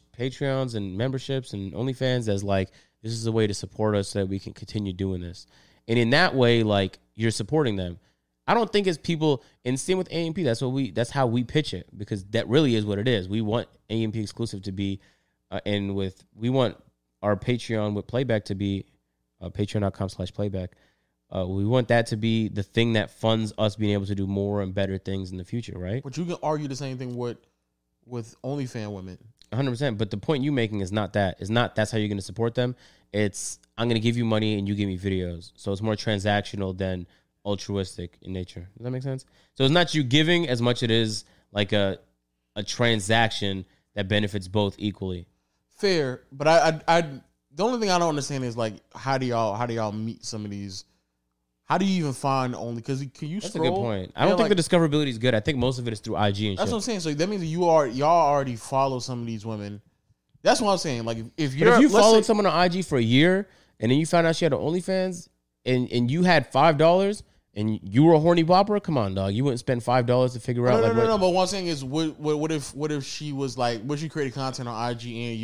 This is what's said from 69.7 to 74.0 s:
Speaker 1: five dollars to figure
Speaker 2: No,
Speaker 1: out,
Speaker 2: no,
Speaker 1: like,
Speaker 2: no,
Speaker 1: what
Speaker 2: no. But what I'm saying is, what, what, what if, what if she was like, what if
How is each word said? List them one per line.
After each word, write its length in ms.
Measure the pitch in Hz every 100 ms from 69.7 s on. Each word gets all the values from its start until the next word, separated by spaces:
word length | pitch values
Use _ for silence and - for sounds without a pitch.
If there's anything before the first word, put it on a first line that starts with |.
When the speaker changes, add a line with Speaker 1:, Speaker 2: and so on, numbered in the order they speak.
| 120
Speaker 1:
five 220 | 120 127 120
dollars 260 | 123 127
to 80 | 123
figure 220 | - 120
Speaker 2:
No, 60 | 123
Speaker 1:
out, 60 | 226
Speaker 2:
no, 60 |
Speaker 1:
like, 100 | 226
Speaker 2:
no, 40 | 226
Speaker 1:
what 40 | 226
Speaker 2:
no. 120 | 214
But 120 | 185
what 120 | 180
I'm 60 | 180
saying 200 | 196 175
is, 160 | 147
what, 340 | 131 151 160 -
what, 200 | 151 151
what 100 | 156
if, 240 | 156 131
what 160 | 135 151
if 140 | 147
she 280 | 131 - 151
was 240 | 139 135 113
like, 240 | 120 113
what 120 | 127
if 60 | 147